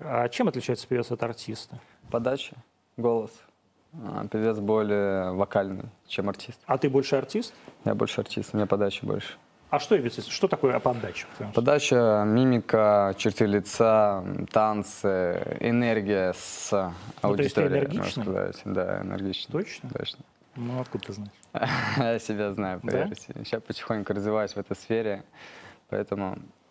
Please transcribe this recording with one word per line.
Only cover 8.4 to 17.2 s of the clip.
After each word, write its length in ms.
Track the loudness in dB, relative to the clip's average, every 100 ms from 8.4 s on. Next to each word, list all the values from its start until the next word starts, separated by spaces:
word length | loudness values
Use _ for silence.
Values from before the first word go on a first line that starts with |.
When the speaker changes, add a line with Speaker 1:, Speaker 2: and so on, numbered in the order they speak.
| -4
Speaker 2:
у 40 | -2
меня 80 | 2
подача 400 | 2 0 -2 -4
больше. 320 | -4 -6 -16 _ _ -4
Speaker 1:
А 80 | -2
что, 180 | 2 2 2
что 380 | -4 -8 -2 0
такое 320 | 2 2 2
подача, 480 | 0 -2 -6 -8 -12
в 60 | -10
твоем 160 | -2
случае? 0 |
Speaker 2:
Подача, 680 | 2 4 4 4 4 6 6 6
мимика, 880 | 6 6 4 4 4 6 6 4 2
черты 260 | 0 2 4
лица, 800 | 2 0 4 6 6 6 2 -4 -6 0
танцы, 1040 | 2 4 2 -4 -2 0 2 2 0 -4 -2
энергия 760 | 0 2 2 2 2 2 2 -2
с 360 | -8 -8 -2 0 0 -6 -14 -2